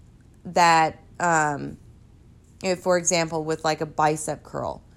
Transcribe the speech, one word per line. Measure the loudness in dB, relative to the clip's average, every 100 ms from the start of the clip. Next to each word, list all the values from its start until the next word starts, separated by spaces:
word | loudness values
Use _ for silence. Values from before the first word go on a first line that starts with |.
| -20 -20 -20 -20 -4
that, | 2 6 6 4 -2 -16 -4
um, | 0 2 2 -2 -8 -14 -20 -20 -20 -20 -20 -20 -20 -8
if, | -4 -4
for | 0 0
example, | 2 0 0 -4
with, | -4 -4
like, | -2 -4
a | -4
bicep | 0 0 0 -4 -10
curl. | -10 -8 -8 -8 -14